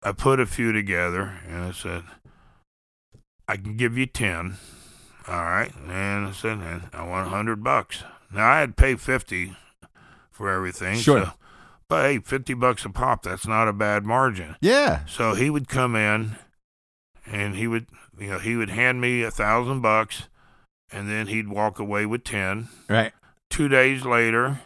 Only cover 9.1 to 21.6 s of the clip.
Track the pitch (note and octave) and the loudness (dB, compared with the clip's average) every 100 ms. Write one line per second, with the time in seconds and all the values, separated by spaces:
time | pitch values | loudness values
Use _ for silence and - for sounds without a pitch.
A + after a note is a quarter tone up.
9.1 | C3 - F2+ F2+ F#2 - _ - _ - | -2 -2 -6 -6 -10 -20 _ -20 _ -20
10.1 | - _ - G2 F#2+ F#2 F2 F2+ G#2+ A#2 | -20 _ -8 -2 -2 -2 -4 -2 2 6
11.1 | C#3 F#2 - - - - - _ D#3 C#3 | 6 4 -6 -20 -20 -20 -20 _ 2 2
12.1 | C#3 - C3+ B2+ B2+ B2+ A2+ - F#2+ B2+ | 0 -2 -6 -4 0 0 0 -4 -2 0
13.1 | A#2 - F#2+ - A2 A2+ G#2 G#2 G#2 G#2 | 0 -2 -6 -2 2 2 2 0 0 2
14.1 | A#2+ C3 G2+ D#2+ - G3+ C4 C#4+ D2 C#2+ | 2 2 0 -8 -2 4 4 4 0 -4
15.1 | - A#2 G2+ C3+ D3 C3+ C3+ B2+ A2+ G#2+ | -2 0 2 2 0 -2 0 2 2 2
16.1 | G#2+ A2 G#2+ - _ _ _ _ _ _ | 2 0 -8 -16 _ _ _ _ _ _
17.1 | - - G#2 G2+ F#2+ A2+ A2+ A#2 - - | -20 -10 -6 -4 -4 -2 -2 -6 -20 -20
18.1 | - G2+ F#2+ G2+ A#2 G#2+ F#2+ B2 B2+ B2 | -14 -8 -6 -2 -2 -2 0 2 2 0
19.1 | B2 A2+ G#2+ G#2 A2+ B2 C3+ A2+ A2 A2 | 0 -2 -2 2 2 2 0 2 2 2
20.1 | - - _ _ _ _ _ _ - G2+ | -4 -12 _ _ _ _ _ _ -10 -6
21.1 | G#2+ G#2+ A2 G#2+ G2+ | -4 -2 -4 -4 0